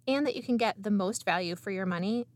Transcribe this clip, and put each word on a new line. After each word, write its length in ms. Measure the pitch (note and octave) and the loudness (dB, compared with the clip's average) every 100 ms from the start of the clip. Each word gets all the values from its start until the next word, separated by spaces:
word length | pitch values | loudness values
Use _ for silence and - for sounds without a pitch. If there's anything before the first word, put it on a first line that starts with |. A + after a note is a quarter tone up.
| - | -2
and 180 | C4+ D4 | 0 0
that 80 | |
you 80 | - | -2
can 140 | A3+ A#3+ | -2 2
get 260 | A3 - | 2 0
the 80 | G3+ | 0
most 360 | G#3 F#3 - - | 2 2 0 0
value 300 | F3 F3+ F3 | 0 0 -4
for 140 | - | -4
your 140 | F#3+ | -2
money 400 | F#3 F3 F#3 A#3+ A#3+ | 0 0 0 -2 -4